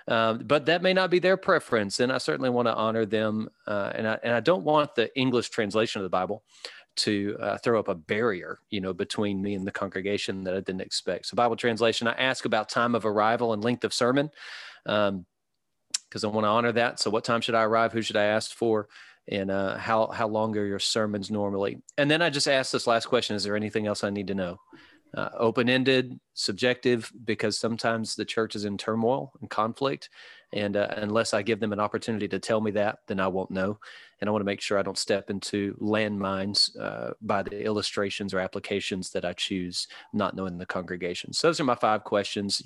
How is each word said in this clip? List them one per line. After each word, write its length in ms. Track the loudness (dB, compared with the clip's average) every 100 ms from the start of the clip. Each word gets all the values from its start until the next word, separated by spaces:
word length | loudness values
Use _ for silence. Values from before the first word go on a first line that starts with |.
| 0
Um, 380 | 2 2 2 2
but 200 | 2 4
that 160 | 2
may 120 | 4
not 160 | 4 4
be 80 | 4
their 180 | 4 2
preference, 600 | 4 2 4 0 2 0
and 140 | 0
I 60 | 0
certainly 300 | -2 0 0
want 200 | 2 2
to 60 |
honor 300 | 2 0 0
them. 440 | 0 0 0 -2 -4 _ -6
Uh, 240 | -4 -4
and 140 | -2 -2
I, 120 | -2
and 100 | 0
I 60 | 0
don't 240 | 2 2
want 320 | 4 2 2
the 160 | 0 0 2
English 320 | 2 2 0
translation 500 | -2 0 2 0 0
of 40 |
the 60 | -2
Bible 340 | 0 -2 -4 _ -18 -18 -18 -10 -4
to, 380 | 0 0 0 -2
uh, 180 | -2 -2
throw 220 | 2 2
up 80 | 2
a 60 | -4
barrier, 640 | -2 0 0 -2 -6 -12 -8
you 100 | -4
know, 120 | -2
between 500 | -2 -4 -2 -2 -2
me 120 | -4
and 120 | -4 -4
the 60 |
congregation 720 | -6 -6 -4 -2 -2 -4 -6
that 100 | -4
I 60 | -4
didn't 200 | -4 -6
expect. 460 | -6 -6 -4 -4 -4
So 80 |
Bible 220 | 2 2 2
translation, 500 | 0 2 2 2 0
I 60 |
ask 320 | 0 0 0
about 240 | 0 0 0
time 260 | 0 2
of 100 | 2
arrival 480 | 2 2 4 4 2
and 100 | 0
length 220 | 0 0
of 80 | 0
sermon, 380 | 2 4 4 2 -2 -16 -14 -16 -12 0
um, 400 | 2 2 0 -8 _ _ _ _ _ _ -8 -6
'cause 140 | -4
I 60 | -2
wanna 200 | 2 4
honor 220 | 4 4
that. 300 | 2 0 0
So 100 | 0
what 140 | 0
time 160 | 2 0
should 160 | 2 2
I 80 |
arrive? 280 | 4 4 2
Who 80 | 0
should 160 | 0 2
I 100 | 4
ask 260 | 2 0
for? 360 | -2 2 2 0 -12 -20 -18 -6
And, 240 | -4 0
uh, 260 | 0 0 -2
how, 300 | 0 2 2
how 220 | 0 -2
long 280 | 0 0 0
are 80 |
your 140 | -2 -2
sermons 540 | -2 0 0 -2 -4
normally? 500 | -2 -2 0 -2 -4 -8 -2
And 120 | 2
then 140 | 2
I 80 | 2
just 160 | 0 2
ask 240 | 2 2
this 160 | -2 2
last 200 | 2 2
question, 280 | 0 0
"Is 80 | -2
there 140 | -2 -2
anything 320 | -2 -2 -2
else 160 | -2
I 60 | -2
need 180 | -2 -4
to 80 | -2
know?" 240 | -4 -6 _ -20 -20 -20 _
Uh, 160 | -6 -6 0
open-ended, 840 | 2 2 2 4 4 4 2 -6 _
subjective, 760 | -6 -4 0 0 2 2 2 0 -10
because 320 | -6 -2 -2 0
sometimes 580 | -2 0 0 0 -2
the 120 | -6 -4
church 280 | -2 -2
is 120 | -2 -4
in 100 | -4
turmoil 560 | -2 0 2 0 -4 -12
and 80 | -8
conflict. 600 | -2 -2 0 -2 -4 -10 -20 -20 -20 _
And, 240 | -4 -2 0
uh, 120 | -2 -2
unless 360 | 0 0 2
I 80 | 0
give 200 | 0 0
them 120 | 0
an 80 | 0
opportunity 480 | 0 -2 -4 -4 -2
to 100 | -4
tell 220 | 0 0
me 120 | 0
that, 260 | 0 0 -2 -6
then 120 | -2
I 100 | 0
won't 220 | 0 -4
know. 300 | -2 -2 -4 -10 -20 -18 -6
And 80 | -2
I 40 |
wanna 120 | 0
make 160 | 0 -2
sure 180 | 0 0
I 40 |
don't 160 | 0 -2
step 320 | 0 -2 -2
into 420 | -6 -4 -2 -2 -2
landmines, 960 | 0 2 2 0 -2 -2 -2 2 2 0
uh, 360 | -8 -6 -8 -6
by 200 | -2 0
the 220 | 0 -4
illustrations 720 | -2 0 -2 -2 -2 -2 -4
or 40 | -2
applications 680 | -2 -4 -4 -4 -2 -4 -4
that 120 | -4
I 80 | -4
choose, 560 | -4 -4 -2 -4 -6 -8 -10 -6
not 240 | -2 0 -2
knowing 220 | -6 -6
the 80 | -6
congregation. 640 | -6 -6 -6 -6 -6 -6
So 160 | 0 0
those 100 | 2
are 60 |
my 100 | 0
five 300 | 2 2 0
questions: 560 | 0 0 0 -2 -2 -2